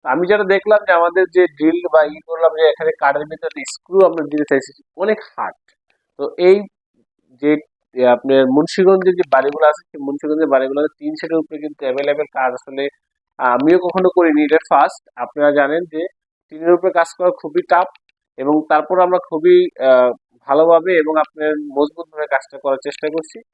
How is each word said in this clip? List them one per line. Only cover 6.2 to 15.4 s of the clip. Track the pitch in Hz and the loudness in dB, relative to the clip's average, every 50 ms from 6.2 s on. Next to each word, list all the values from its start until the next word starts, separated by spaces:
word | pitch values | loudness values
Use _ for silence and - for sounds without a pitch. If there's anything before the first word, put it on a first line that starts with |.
| 139 - - | -10 -10 -4
এই | - 180 185 190 208 202 - _ _ _ _ _ _ _ _ _ _ _ _ 127 123 | 2 4 4 4 4 0 -10 _ _ _ _ _ _ _ _ _ _ _ _ _ _
যে, | 143 147 151 151 156 _ _ _ _ _ _ | 0 0 0 0 -4 _ _ _ _ _ _
এ, | 127 127 123 123 | 0 4 4 2
আপনার | 123 - 135 135 135 135 127 131 | 2 2 2 2 2 2 4 2
মুন্সিগঞ্জের | 147 160 165 - - 185 185 196 190 185 185 180 | 0 0 0 -2 2 4 4 4 4 2 0 0
যে | 180 180 _ | -2 -2 _
বাড়িগুলো | - 165 135 143 147 156 156 151 | 0 0 0 -2 -2 2 2 2
আছে | 151 - _ _ | 2 0 _ _
সেই | - 151 139 | -16 -12 -10
মুন্সিগঞ্জের | 139 139 143 - 147 151 156 160 143 135 | -8 -8 -8 -6 -6 -2 -2 0 0 0
বাড়িগুলো | 131 131 131 139 143 151 | 0 0 -2 -2 -4 -4
টিন | 151 _ _ 147 151 156 151 | -4 _ _ -12 -12 -10 -10
শেডের | - 160 165 | -8 -4 -4
উপরে | 160 156 _ 156 147 | -4 -4 _ -12 -12
কিন্তু | 151 151 147 _ 147 | -12 -14 -12 _ -6
অ্যাভেলেবেল | 131 127 139 143 147 147 147 147 - _ | -6 -4 -4 -4 -4 -4 -4 -6 -8 _
কাজ | 139 131 131 123 123 | -4 -4 -4 -4 -6
আসলে, | _ - 135 135 139 139 _ _ _ _ _ _ _ _ _ - | _ -12 -10 -8 -8 -8 _ _ _ _ _ _ _ _ _ -2
আহ, | 135 123 123 | 0 0 0
আমিও | 127 135 156 175 180 | 2 2 2 2 2
কখনো | 175 175 170 190 185 185 - | 0 -2 -4 0 0 0 2
করিনি, | 180 175 165 147 151 151 | 2 2 2 2 2 2
এটা | 139 151 160 - - | 2 2 0 0 2
ফার্স্ট। | 160 139 151 185 - - _ _ _ | 2 2 2 0 -2 -12 _ _ _
আপনারা | - 123 - _ 147 | -12 -12 -10 _ 0